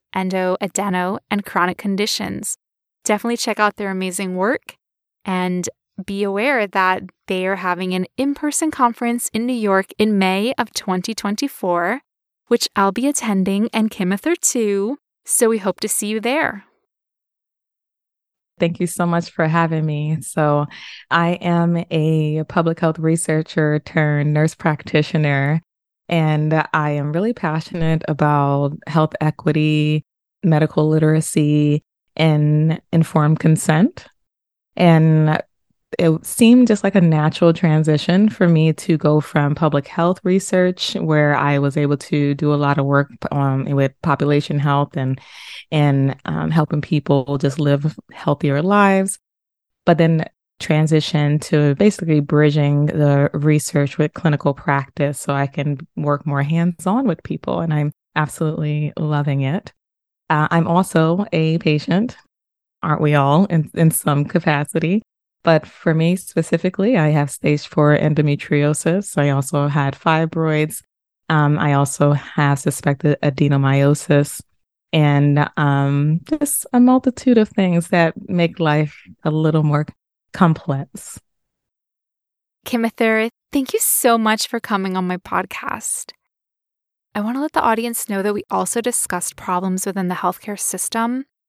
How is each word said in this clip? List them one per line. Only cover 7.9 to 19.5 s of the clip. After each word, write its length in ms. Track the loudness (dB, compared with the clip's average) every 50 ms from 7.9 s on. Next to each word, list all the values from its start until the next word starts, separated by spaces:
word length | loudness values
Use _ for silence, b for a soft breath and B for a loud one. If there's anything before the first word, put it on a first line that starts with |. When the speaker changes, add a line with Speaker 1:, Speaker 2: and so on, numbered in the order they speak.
| -2
Speaker 1:
an 120 | -4 -4 -4 _
in-person 560 | -4 -4 -4 -4 -4 -4 -4 -4 -2 -2 -4 -2
conference 580 | 0 0 0 0 -2 -4 -4 -4 -4 -6 -6 -6
in 140 | -4 -4
New 60 | -4 -4
York 400 | -2 0 0 2 0 0 -2 -2
in 220 | -2 0 2 2 2
May 340 | 2 2 0 0 -2 -2 -2 -4
of 140 | -6 -6 -8
twenty 420 | -10 -6 -4 -4 -4 -4 -6 -8
twenty-four, 840 | -6 -6 -6 -4 -4 -6 -6 -6 -6 -4 -2 0 0 0 -2 -2 -4 -8 _ _ _ _ _ _ _ _ -2
which 200 | 0 0 0 -2 -2
I'll 160 | 0 0 0
be 160 | 0 0 -2
attending, 640 | -2 -2 -2 -4 -2 0 0 0 0 0 -2 -2 -2 -2
and 200 | -2 -2 -2 -2
Kimitha 480 | -4 -4 -2 -2 -2 -2 -2 -2 -2
too, 580 | -2 -2 -2 0 0 0 0 0 -2 -2 -4 -8 _ _ _ _ _
so 240 | -4 -2 2 2 2
we 100 | 2 0
hope 200 | -2 -4 -4 -4 -4
to 60 | -6
see 200 | -6 -4 -4 -4
you 100 | -4 -4
there. 460 | -4 -2 -2 -2 -2 -4 -6 -8 -14 _ _ _ _ _ _ _ _ _ _ _ _ _ _ _ _ _ _ _ _ _ _ _ _ _ _ _ _ _ _ _ _ _ _ _ _ _ _ -4
Speaker 2:
Thank 220 | -2 -2 -2 -2
you 80 | -4 -4
so 180 | -4 -2 -2
much 240 | -2 0 -2 -4 -4
for 160 | -4 -2 -2
having 400 | 0